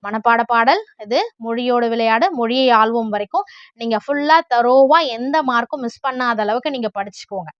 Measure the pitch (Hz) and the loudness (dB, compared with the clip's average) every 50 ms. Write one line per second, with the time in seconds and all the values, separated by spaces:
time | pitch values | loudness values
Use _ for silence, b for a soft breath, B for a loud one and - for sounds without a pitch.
0 | _ 202 208 220 220 240 233 233 233 - 240 233 226 247 320 403 440 _ _ _ | _ -6 -8 -2 2 2 2 2 2 0 0 2 4 4 2 0 -2 _ _ _
1 | 220 208 233 302 427 466 _ _ 226 226 233 233 247 247 247 240 240 233 226 233 | -8 -4 -2 -2 -2 -4 _ _ -8 -6 -6 -4 -2 -2 0 0 0 0 -2 0
2 | 226 226 220 233 269 392 349 254 233 226 240 262 262 254 240 220 220 220 233 233 | 0 0 2 2 0 0 0 -2 -4 -2 0 0 2 4 4 4 4 2 0 -2
3 | 226 220 208 - 208 202 - 349 403 B B B B B B 226 233 233 226 208 | -4 -4 -4 -6 -6 -4 -4 -6 -6 B B B B B B _ -6 -4 -4 -4
4 | - - 285 285 285 302 311 330 330 _ 254 240 240 240 254 269 269 262 294 330 | -2 -4 -4 -2 2 4 4 2 4 _ 0 0 2 4 6 6 6 6 4 2
5 | 330 269 233 226 247 269 285 320 302 262 247 233 240 240 - 285 254 233 - _ | 2 0 -4 -6 -6 -2 0 0 0 0 0 -2 -2 -2 -6 -8 -8 -8 -10 _
6 | - 269 254 254 254 240 233 214 214 208 214 247 247 311 277 254 233 214 _ 202 | -6 -6 -4 -2 -2 -2 -2 -2 -2 -2 -2 -2 -4 -4 -6 -4 -6 -6 _ -6
7 | 196 202 - - - _ 208 190 175 156 - _ | -10 -10 -12 -18 -16 _ -10 -10 -10 -12 -18 _